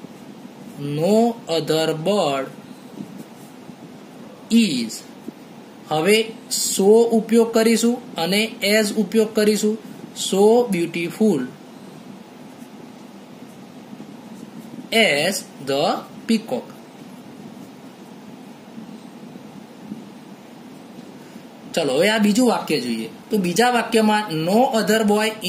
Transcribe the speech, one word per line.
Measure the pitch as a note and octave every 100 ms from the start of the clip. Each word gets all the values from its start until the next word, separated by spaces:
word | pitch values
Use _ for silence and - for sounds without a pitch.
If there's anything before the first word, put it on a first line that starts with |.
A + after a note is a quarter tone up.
| - - - - - - - - C#3+ D3
No | E3+ G#3+ A#3 A#3 - E3
other | D3+ D#3 D#3+ D#3 E3
bird | G#3 D#3 C#3 C#3 - - - - - - - - - - - - - - - - - - - - A3+
is. | G#3 B2+ A2+ - - - - - - - - - -
હવે | D#3 E3+ A3 A3 - - -
so | - - G3 A3 A#3 A3+
ઉપયોગ | G#3+ A3+ A3+ A3+
કરીશું | A3+ A3 A#3 B3 - -
અને | E3 G3+ A3+ - G3 G#3+
as | G#3 G#3+
ઉપયોગ | F#3+ A3 G#3+ A3
કરીશું. | G#3+ G#3 G#3+ A3 - - - - -
So | F#3+ G#3 A#3+ A#3+
beautiful | F3 E3 E3 E3+ - G#3+ D3+ B2+ - - - - - - - - - - - - - - - - - - - - - - - - - - - - - - - - - - A3
as | G3 C#3+ E3+ G3+ - - C3+
the | C#3 F3+ C#4+ - - -
peacock. | A3+ - A#2 - - - - - - - - - - - - - - - - - - - - - - - - - - - - - - - - - - - - - - - - - - - - - - - - - - -
ચલો, | - C#3+ C3
હવે | G3
આ | A3
બીજું | G#3 G#3 B3
વાક્ય | F3 - D3+
જોઈએ. | B2 A2+ A2 - -
તો | F#3+
બીજા | F3 E3+ A#3+ B3
વાક્યમાં, | A3+ A3 G#3+ G#3+ G#3 D#3 E3
"No | G#3+ C4 A3
other | F#3+ A3
boy | G#3 G#3 A3 -